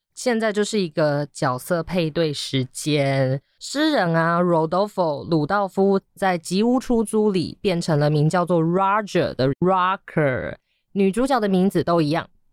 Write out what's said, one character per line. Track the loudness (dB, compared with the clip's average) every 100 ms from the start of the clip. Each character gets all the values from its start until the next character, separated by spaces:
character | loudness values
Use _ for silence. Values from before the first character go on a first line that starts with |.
| _ -8
现 | -2 0
在 | 0
就 | 0
是 | 0 -2
一 | -2
个 | 0 0 0 -4
角 | -4 -2 -2
色 | -2 -4
配 | -2 -2 -2
对 | 0 -2
时 | -4 -4 -4 -4
间。 | -6 -2 0 0 0 0 -2 -6 _
诗 | -8 -2 0
人 | 2 2 2
啊， | 2 2
Rodolfo， | 2 2 2 0 -2 -2 -2 -2 -2
鲁 | 0 0
道 | 0 -2
夫 | 0 2 2 -2 -4
在 | -2 -2
《吉 | -2 0
屋 | 2 0
出 | 0 0
租》 | 0 0 2
里 | 0 -2 -4
变 | -2 -2
成 | 0 2
了 | 2
名 | 4 2
叫 | 2
做 | 2 0
Roger | 2 0 0 0 -2 -2 -2 0
的 | -2 0
rocker。 | 0 2 0 -2 -4 -2 0 -2 -6 -10 _ _ _ 0
女 | 0
主 | 2 0
角 | 0
的 | 2
名 | 2 2
字 | 2
都 | 0 0
一 | 0
样， | -2 -6 _ _